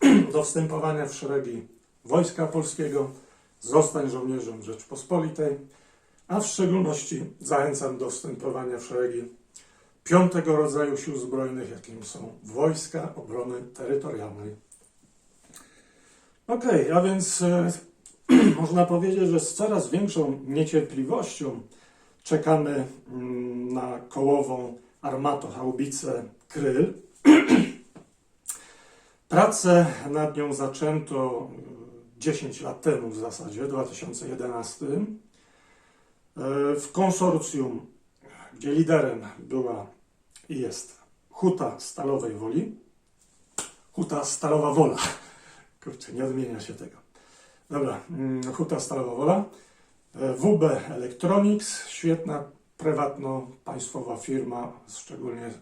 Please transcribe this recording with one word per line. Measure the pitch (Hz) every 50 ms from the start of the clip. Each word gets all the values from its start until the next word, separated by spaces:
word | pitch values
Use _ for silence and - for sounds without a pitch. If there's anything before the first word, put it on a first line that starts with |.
| 277
<clears throat> | 277 220 196 170 - -
do | 151 151
wstępowania | - - 165 160 151 156 156 156 156 151 151 139
w | 135 -
szeregi | - 135 135 139 135 123 120 117 113 - - - _ _ _ _ _ _
Wojska | 120 135 170 170 - - - 160 156
Polskiego. | - 160 151 - - - 156 139 139 143 139 135 - - - - _ _ _ _ _ _
Zostań | - 120 135 156 151 - - 156 139 131
żołnierzem | 120 127 127 131 131 127 113 113 113 110
Rzeczpospolitej. | 101 110 110 - - - 135 139 - - 180 165 160 156 156 - 151 147 139 139 - - _ _ _ _ _ _ _ _ _ _ _ -
A | 180 208
w | - -
szczególności | - - 185 170 180 190 175 156 151 - - - 165 - - - - -
zachęcam | - - 147 139 139 135 135 - 135 131 127 123
do | 135 123
wstępowania | - - - 147 127 - 131 135 123 127 127 127 123 120
w | -
szeregi | - 127 123 123 120 117 120 117 117 - _ _ _ _ - - _ _ _ _ _ _ _ -
piątego | - 170 180 180 175 180 175 156 160 151
rodzaju | 151 151 139 135 147 147 143 139 139
sił | - 160 143 131
zbrojnych, | 123 131 135 135 131 127 127 127 117 -
jakim | 117 - - 117 113 113 101
są | - - 90 92 113 - - -
Wojska | 104 110 127 147 160 156 - - - - - - - -
Obrony | - - - 110 123 123 123 123 123
Terytorialnej. | 127 - - - 127 127 139 139 - 151 123 107 104 104 101 104 104 107 104 - _ _ - _ _ _ _ _ _ _ _ _ _ _ _ _ _ _ - - - _ _ _ _ _ _ _ _ _ _ _ _ _ _ _ _ -
Okej, | 240 240 240 254 190 151 135 147
a | 165 175
więc, | 180 190 196 190 180 - - -
e, | 180 175 175 175 170 175 170 - - - _ _ _ - - _ _ -
<clears throat> | 254 - 220 170 156 165
można | 165 156 175 180 175
powiedzieć, | 175 175 170 185 190 185 196 185 170
że | 165 160
z | 156 - -
coraz | - 208 220 214 180 - -
większą | 156 190 202 190 - 165 151 135 135 139 131 127
niecierpliwością | 139 151 156 156 160 151 135 - 139 135 131 139 220 233 180 - - - 143 127 113 110 - - - _ _ _ _ _ _ _ _ _ -
czekamy, | - 160 151 - 156 160 151 147 143 139 131 131 - - - - -
mm, | 127 127 123 123 123 123 123 123 123 123 123 123 123
na | 131 127 127 120 120
kołową | - - - 139 135 139 143 143 139 135 131 123 123 117 120 - - _ _ _
armatochaubicę | - - 131 131 139 143 139 139 - - - 127 127 131 131 127 139 139 - - 135 131 123 117 107 - - _ _ _
Kryl. | - 151 143 135 127 135 170 - - - - - _ _ -
<clears throat> | 277 302 311 - - - - - - - - - _ - - - _ _ _ _ _ _ _ _ - - - - - - - - - - - _ _ _ _ _ -
Pracę | 160 170 202 - - - - 180 175 175 170 - - - - 143
nad | 147 151 151 151 143 147
nią | 147 143 131
zaczęto, | 131 135 131 131 - 156 151 156 156 147 - 143 135 131 127 123 120 131 -
mm, | - - - - - - - - - - - - _ -
dziesięć | - 156 147 - 175 131 - -
lat | 147 135 - -
temu | - 160 143 123 120 113
w | 107 107
zasadzie, | 110 117 - - - 104 104 113 139 139
dwa | 139 131 131
tysiące | - - - - - 120 - - 127
jedenastym, | 131 127 123 123 120 117 113 - - - 151 139 143 175 214 214 214 - _ _ _ _ _ _ _ _ _ _ _ _ _ _ _ _ _ _ _ _ _ _ - -
e, | 131 135 139 143 143 143 143
w | 147 - -
konsorcjum, | - 180 190 185 175 - 180 180 165 156 - - - 143 127 120 113 110 - - _ _ _ _ _ _ _ - - - - - -
gdzie | 113 117 143
liderem | 143 160 165 156 160 151 127 - 117 113 104 104 - -
była | - - 131 131 123 123 113 101 101 - - _ _ _ _ _ _ _ _ - _ -
i | 160 131
jest | 123 - - - - - - _ _ _ _ _ _ _
Huta | - - 185 185 185 - - - - -
Stalowej | - - - - 135 139 139 123 117 113 104
Woli. | 104 110 113 123 165 214 214 - - _ _ _ _ _ _ _ _ _ _ _ _ _ _ - - - - - _ _ _ -
Huta | - 170 156 151 147 139
Stalowa | - - - - 147 156 151 147 143 135
Wola. | 160 147 127 - - - - - - - - - -
<laughs> | - - - - - _ _ _ -
Kurczę, | - - - - - -
nie | 123 131
odmienia | 131 127 131 127 117 117 107
się | - - -
tego. | - - - - - _ _ _ _ _ _ _ _ - _ _ _ _ -
Dobra, | 139 143 135 - - - - -
mm, | 170 135 135 131 131 127 127 131 131
Huta | - 156 - 156 135
Stalowa | - - - 135 123 123 120
Wola. | 127 143 156 190 202 208 - - - - _ _ _ _ _ _ _ _ _ -
E, | 123 131 135 127
W | - - 208 208 160
B | 160 151 - - - -
Electronics, | 156 - - - - - - 170 196 202 202 208 208 208 - - - - - -
świetna, | - - - 165 160 160 - 151 147 147 143 - - _ _ _ _ -
prywatno-państwowa | 156 156 147 143 147 139 139 143 135 135 131 131 123 120 - - - - - 127 - - - 131 123 117 117 113
firma, | - - 135 131 117 120 120 120 123 120 - - - -
szczególnie | - - - - 165 131 131 123 117 117 120 117 120 -